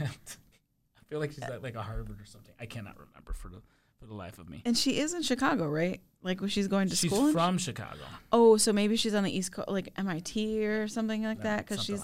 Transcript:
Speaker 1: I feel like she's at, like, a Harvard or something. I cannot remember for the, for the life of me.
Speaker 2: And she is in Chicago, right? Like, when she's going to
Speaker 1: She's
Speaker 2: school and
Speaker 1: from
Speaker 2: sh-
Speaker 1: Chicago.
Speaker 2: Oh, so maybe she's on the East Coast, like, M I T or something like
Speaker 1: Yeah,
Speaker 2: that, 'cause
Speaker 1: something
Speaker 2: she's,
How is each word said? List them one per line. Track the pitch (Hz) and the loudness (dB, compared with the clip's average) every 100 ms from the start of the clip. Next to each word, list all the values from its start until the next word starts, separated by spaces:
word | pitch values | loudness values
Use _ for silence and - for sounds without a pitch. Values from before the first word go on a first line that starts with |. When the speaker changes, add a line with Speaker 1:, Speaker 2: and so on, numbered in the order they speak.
Speaker 1:
I | 147 - - - - _ _ _ _ _ - | -6 -8 -18 -20 -20 _ _ _ _ _ -10
feel | 151 | -6
like | 147 | -6
she's | 147 | -6
at, | 131 120 | -10 -10
like, | 127 | -10
a | 113 | -8
Harvard | 101 113 107 101 | -6 -6 -8 -12
or | |
something. | 104 107 - - | -16 -20 -20 -16
I | 117 | -12
cannot | 117 101 - | -12 -12 -16
remember | 73 - - | -20 -16 -10
for | - 95 | -8 -10
the, | 90 - _ _ - | -16 -20 _ _ -20
for | 110 | -14
the | |
life | 107 87 - | -12 -12 -14
of | 85 | -14
me. | 69 | -6
Speaker 2:
And | 240 233 | 0 2
she | 269 240 | 2 0
is | 302 | 0
in | 349 | -2
Chicago, | 311 254 269 247 156 | -2 0 2 2 0
right? | 151 175 - _ _ | 0 0 -2 _ _
Like, | 180 185 | -4 -2
when | 196 | -2
she's | 208 196 | 0 2
going | 196 190 | 2 2
to | 170 | 2
Speaker 1:
She's | 170 | 2
Speaker 2:
school | 196 285 | 4 4
and | |
Speaker 1:
from | 226 175 185 | 4 2 2
Speaker 2:
sh- | |
Speaker 1:
Chicago. | - 117 - 73 - - - | -2 -6 -10 -12 -14 -12 2
Speaker 2:
Oh, | 233 233 214 | 8 10 10
so | 226 | 6
maybe | 208 208 226 | 4 4 2
she's | 226 | 2
on | 208 | 2
the | 190 185 | 0 0
East | 185 | -4
Coast, | - - | -6 -4
like, | 196 180 - | -4 -4 -4
M | 196 | -4
I | 160 | -4
T | 180 220 214 220 | -4 -4 -2 -2
or | 214 214 214 | 0 0 -2
something | 220 220 214 | -2 -2 -2
like | 220 220 | -2 -2
Speaker 1:
Yeah, | 214 214 | -2 -2
Speaker 2:
that, | - | -2
'cause | 202 | -4
Speaker 1:
something | - | -4
Speaker 2:
she's, | 202 | -4